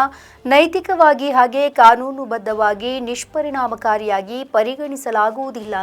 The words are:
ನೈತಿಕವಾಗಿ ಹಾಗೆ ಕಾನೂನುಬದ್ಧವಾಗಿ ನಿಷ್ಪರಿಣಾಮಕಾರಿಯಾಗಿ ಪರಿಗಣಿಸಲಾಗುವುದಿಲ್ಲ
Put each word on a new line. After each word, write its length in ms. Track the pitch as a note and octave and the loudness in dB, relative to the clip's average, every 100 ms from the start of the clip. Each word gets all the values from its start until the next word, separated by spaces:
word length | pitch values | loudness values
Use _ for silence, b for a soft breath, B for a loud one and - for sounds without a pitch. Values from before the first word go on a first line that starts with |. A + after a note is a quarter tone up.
| C4+ B B B B3+ | 0 B B B 2
ನೈತಿಕವಾಗಿ 720 | C#4+ E4 F#4 F4+ F4 D#4 C4 C#4+ B3+ | 4 4 0 -2 4 4 4 2 2
ಹಾಗೆ 300 | B3 C4 C#4+ C#4 | 2 2 0 6
ಕಾನೂನುಬದ್ಧವಾಗಿ 1120 | A3+ A#3+ C4 C4+ B3 A3+ G3+ G#3+ G#3 G#3 A#3+ C4 A#3 | 6 6 2 -8 -8 -6 -4 0 0 0 -4 -6 -6
ನಿಷ್ಪರಿಣಾಮಕಾರಿಯಾಗಿ 1300 | A#3+ - D#4 D4 C4+ A#3+ A3 A3+ G#3+ G#3+ G3 G3 B3 C4+ A3 | -8 -6 -6 -4 -4 -6 -4 -2 -2 -2 -4 -4 -10 -4 -2
ಪರಿಗಣಿಸಲಾಗುವುದಿಲ್ಲ 1200 | A3 C4+ D4 C#4 B3+ A3 G#3+ A3+ C4+ A#3 G#3+ G3 | -2 -4 -10 -8 -4 0 0 -2 -8 -10 -8 -8